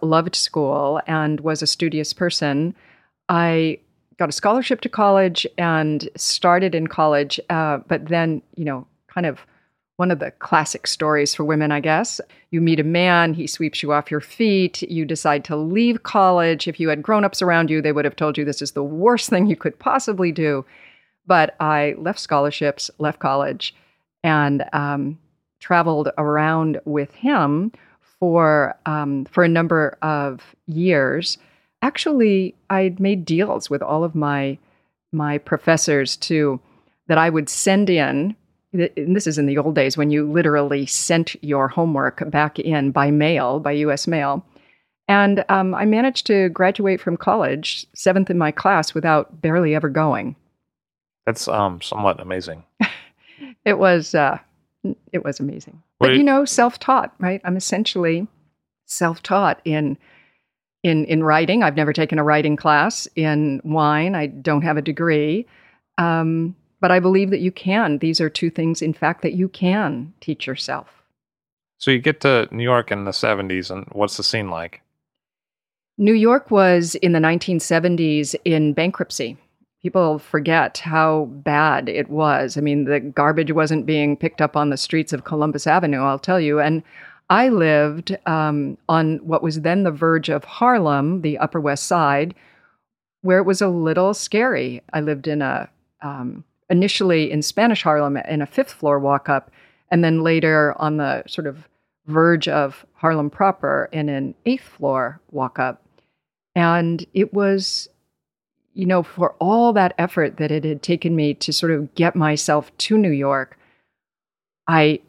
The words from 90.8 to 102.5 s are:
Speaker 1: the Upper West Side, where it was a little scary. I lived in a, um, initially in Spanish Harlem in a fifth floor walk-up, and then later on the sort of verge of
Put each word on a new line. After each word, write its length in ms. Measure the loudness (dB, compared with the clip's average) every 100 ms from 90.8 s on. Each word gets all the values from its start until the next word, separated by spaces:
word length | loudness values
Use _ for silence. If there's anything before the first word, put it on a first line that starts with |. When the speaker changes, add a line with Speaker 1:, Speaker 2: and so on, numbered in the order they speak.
| 2 0 0 -2
Speaker 1:
the 160 | -4 -2
Upper 240 | -4 -2
West 240 | -2 -2 0
Side, 480 | 2 2 2 -2 -8 _ _ _ _ _ _ _ _
where 160 | 2 4
it 80 | 4
was 160 | 2
a 60 | 0
little 480 | 0 0 2 0 -2
scary. 680 | -2 0 0 0 -4 -8 -8
I 100 | -4
lived 260 | -4 -4 -4
in 160 | -2
a, 260 | -2 -4 -8 _ _ _
um, 420 | -14 -10 -10 -12 -18 _ -2
initially 640 | 2 2 0 2 2 0
in 120 | -2
Spanish 400 | -4 0 2 2
Harlem 340 | 2 2 0 -2
in 240 | -4 -4
a 60 | -4
fifth 260 | -2 -4
floor 240 | -2 0 2
walk-up, 540 | 2 0 0 -2 -4 _ _ _ -2
and 120 | 2
then 200 | 4 2
later 500 | 2 2 4 4 2 0
on 180 | -2 -2
the 240 | -2 -4 -8
sort 180 | -10 -10
of 240 | -10 -18 _ _ _ -4
verge 400 | 2 4 4
of 400 | 2